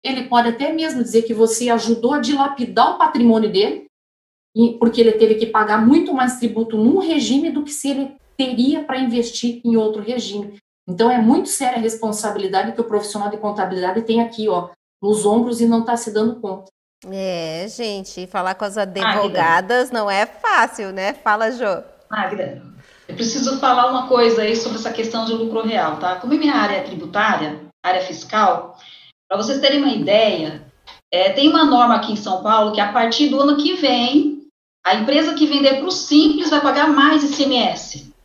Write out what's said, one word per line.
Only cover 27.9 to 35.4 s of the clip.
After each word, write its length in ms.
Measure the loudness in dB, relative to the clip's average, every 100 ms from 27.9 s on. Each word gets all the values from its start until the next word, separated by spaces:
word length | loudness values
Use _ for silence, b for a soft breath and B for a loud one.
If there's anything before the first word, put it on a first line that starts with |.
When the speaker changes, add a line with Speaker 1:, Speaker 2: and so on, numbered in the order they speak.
| 0
Speaker 3:
fiscal, 760 | -2 -10 -4 2 2 2 -6 B B B B _ _
pra 80 | -4
vocês 220 | -2 0
terem 220 | 2 2
uma 100 | 0
ideia, 760 | 0 2 2 2 0 -6 -10 -18 _ -20 B _
é, 200 | 0 0
tem 180 | 4 4
uma 160 | 6
norma 320 | 4 6 4 2
aqui 160 | -2
em 60 | -6
São 260 | -4 -4
Paulo 300 | 2 2 2
que 80 | 0
a 100 | -2
partir 380 | 0 0 2 2
do 100 | 4
ano 160 | 2 2
que 200 | 0 0
vem, 640 | 0 2 2 2 2 -4 -14 _ _ _ 0
a 100 | 0
empresa 380 | 2 2 0
que 120 | 0